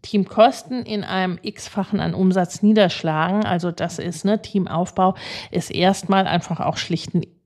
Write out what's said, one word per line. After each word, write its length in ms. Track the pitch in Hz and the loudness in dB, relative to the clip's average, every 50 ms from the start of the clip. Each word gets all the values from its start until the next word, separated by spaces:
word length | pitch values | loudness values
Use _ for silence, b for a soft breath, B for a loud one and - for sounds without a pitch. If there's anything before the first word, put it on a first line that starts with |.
Teamkosten 800 | - - - 202 185 - - - 170 185 175 - - - 254 247 233 | -10 -2 -2 -2 -2 0 6 6 6 6 6 0 -10 -10 -8 -8 -6
in 200 | - 214 208 - | -6 -6 -6 -6
einem 360 | - - 190 185 185 180 - | -4 -2 -2 -2 -2 -4 -6
x-fachen 580 | - 214 - - - - - 208 185 - - 196 | -8 -12 -12 -12 -18 -8 -4 -4 -4 -2 -2 -2
an 140 | 151 170 170 | -2 -2 0
Umsatz 480 | 185 190 185 185 190 175 170 - - | 2 2 4 4 4 0 0 -2 2
niederschlagen. 840 | - 208 220 214 202 170 - - - 165 156 156 160 180 190 208 214 | 4 4 6 6 6 4 2 -2 -4 -2 0 0 0 0 0 0 0
Also 260 | 208 185 170 170 175 | 0 0 0 -2 -4
das 280 | 165 - 170 170 - - | -4 -4 -6 -6 -6 -6
ist, 260 | - 175 170 - - | -8 -8 -8 -4 0
ne, 160 | 190 214 214 | 0 0 0
Teamaufbau 720 | 214 - - 202 180 - - 165 180 - - - 185 185 190 B B B B B B B | -2 -4 -2 -2 -2 0 -2 -4 -4 -2 0 2 2 2 2 B B B B B B B
ist 200 | - - - - | -4 -4 -4 -2
erstmal 560 | - - 175 190 196 - - 175 196 196 190 | -2 2 2 2 2 2 0 2 2 2 2
einfach 320 | - - 175 - - 170 - | 2 0 -2 -2 -4 -6 -4
auch 180 | - - 165 | -2 -4 -2
schlicht 360 | - - - 175 165 - - - | -4 -4 -4 -4 -6 -6 -2 -2
ein 100 | 175 - _ _ _ _ | -2 -2 _ _ _ _